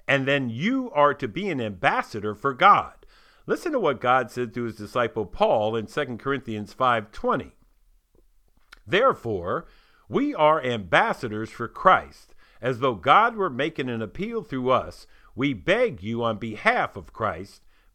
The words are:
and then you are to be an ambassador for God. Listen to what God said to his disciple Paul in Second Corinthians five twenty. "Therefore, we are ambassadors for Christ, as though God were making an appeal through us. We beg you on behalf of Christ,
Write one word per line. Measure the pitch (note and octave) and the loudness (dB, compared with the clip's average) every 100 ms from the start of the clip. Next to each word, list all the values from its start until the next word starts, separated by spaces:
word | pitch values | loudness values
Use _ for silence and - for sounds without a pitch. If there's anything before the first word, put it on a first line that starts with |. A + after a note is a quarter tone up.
| - | 0
and | C3+ C3+ | 0 2
then | C#3 B2+ | 0 0
you | A2+ F#3+ C4+ B3+ | -4 -2 -2 -2
are | D3 D3 | 2 2
to | C#3 B2+ | 2 -6
be | G2 G3+ | -6 -4
an | C#3+ | -4
ambassador | A2 F#2 C#3+ A#3 - A2 G#2 | -4 -2 0 0 -6 -8 -8
for | G2+ C#3 | -4 -4
God. | B2+ F#3 E3+ - - - _ _ _ - | 4 6 6 4 -12 -20 _ _ _ -6
Listen | D#4 F4+ | -4 -2
to | C#4+ | 0
what | E3 A#2 | 0 0
God | B2 B2+ A#2 | 2 2 2
said | B2+ A#2+ | -4 -6
to | A#2+ | -6
his | A#2 G#2 | -8 -8
disciple | G#2 B2+ A#2 - G2 | -6 -2 -2 -2 -6
Paul | - G#3+ B2+ G#2+ A2+ | 0 2 4 2 -2
in | G#2 | -4
Second | - C3+ A2+ | -6 -6 -6
Corinthians | C3+ C#3 - G#2+ G#2 | -4 -4 -4 -8 -10
five | - B2+ A#2 G#2 | -2 2 2 -2
twenty. | - B3 F#3+ - _ _ _ _ _ _ _ _ _ _ _ _ - - | -6 -2 -2 -4 _ _ _ _ _ _ _ _ _ _ _ _ -20 -2
"Therefore, | F3+ C4 G3 A#2 G2 E2+ C3 - _ _ _ _ | 2 2 0 -4 -4 -4 -6 -8 _ _ _ _
we | G3 D4 | -2 -2
are | A3 D3+ D#3 | 4 4 4
ambassadors | B2+ A#2 F2+ D#3 A3+ - A#2+ G#2+ A2 | 0 -4 2 2 2 -2 -6 -6 -8
for | - A#2 | -8 -10
Christ, | - F#3+ D3 - - - - - - | 2 4 4 2 -16 -20 -20 -20 -8
as | A#2+ A#2 | -6 -2
though | C3 G#2+ | -2 0
God | A2 F3 A#3 A3 | 4 6 4 0
were | F#3 | -4
making | B2 D3+ D#3 C3 | -2 -6 -4 -6
an | A#2 | -6
appeal | G#2+ - G#3 A#3 | -6 -8 -8 -8
through | - C3 B2+ | -8 -4 2
us. | A#2+ E2 - - - - - | 2 0 -12 -20 -20 -18 -4
We | C#3 | -4
beg | A2+ D#2+ G#3+ B3 A2+ | -2 0 2 2 -2
you | G#2+ A#2 | -6 -2
on | A#2+ G#3+ | -2 -2
behalf | A#2 G#2+ A3 A#3+ D#3+ G2+ | -6 -2 -2 0 -4 -8
of | E2+ | -16
Christ, | - G#2+ E2 G2 - _ _ _ | -6 -6 -6 -12 -18 _ _ _